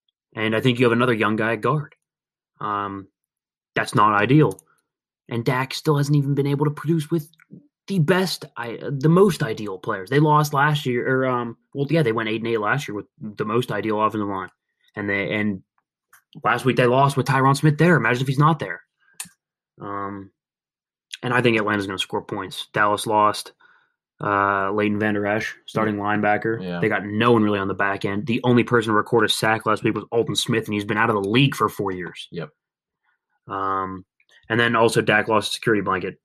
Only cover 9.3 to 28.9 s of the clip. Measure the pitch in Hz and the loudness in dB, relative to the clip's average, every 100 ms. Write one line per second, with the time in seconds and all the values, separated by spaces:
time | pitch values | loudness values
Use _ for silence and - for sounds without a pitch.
9.3 | 156 117 110 104 95 - 101 92 135 156 | 2 -4 -6 -8 -8 -6 -6 0 2 4
10.3 | 151 147 143 147 147 135 120 - 131 131 | 4 2 2 2 0 -2 -2 0 0 0
11.3 | 123 120 113 _ 135 143 160 127 113 110 | -2 -6 -10 _ -6 0 2 2 0 -2
12.3 | 110 113 113 104 131 - 104 - - 113 | -4 -2 -2 0 -2 -4 -10 -12 -14 -12
13.3 | 104 107 113 120 107 107 107 107 107 101 | -8 -2 -2 -2 -4 -2 0 0 -2 -4
14.3 | 98 90 _ _ _ _ - 101 101 92 | -6 -8 _ _ _ _ -8 -4 -2 -2
15.3 | 107 107 98 _ _ _ _ _ _ _ | -2 -2 -4 _ _ _ _ _ _ _
16.3 | - 107 120 127 120 123 127 139 139 127 | -6 -2 0 0 2 4 4 2 2 0
17.3 | 135 135 135 156 147 165 156 113 123 131 | 2 4 4 2 4 4 4 4 0 0
18.3 | 127 151 160 95 87 _ _ _ - - | 2 2 2 -4 -10 _ _ _ -20 -20
19.3 | _ _ _ _ - 101 101 101 101 95 | _ _ _ _ -16 -10 -8 -8 -10 -16
20.3 | _ _ _ _ _ _ _ _ - 120 | _ _ _ _ _ _ _ _ -10 -4
21.3 | 123 120 113 104 104 98 95 - 107 - | 0 2 2 0 -2 -2 -6 -6 -8 -6
22.3 | 104 95 - - 107 104 104 - 107 104 | -10 -10 -12 -6 0 0 0 0 2 2
23.3 | 101 - _ _ _ _ _ _ - 104 | 0 -10 _ _ _ _ _ _ -8 -2
24.3 | 101 101 98 98 104 104 104 107 104 101 | 0 2 0 0 0 0 0 0 0 0
25.3 | 107 - - - 110 107 101 101 104 104 | -2 -4 -12 -8 -2 -2 -2 -2 0 2
26.3 | 104 113 113 92 87 107 104 101 107 120 | 0 0 -4 -4 -2 0 -2 -4 0 4
27.3 | 120 107 104 98 95 98 98 104 101 104 | 4 4 0 -2 -2 -2 -2 -4 -4 -4
28.3 | 120 123 120 113 120 113 | -2 2 4 4 2 2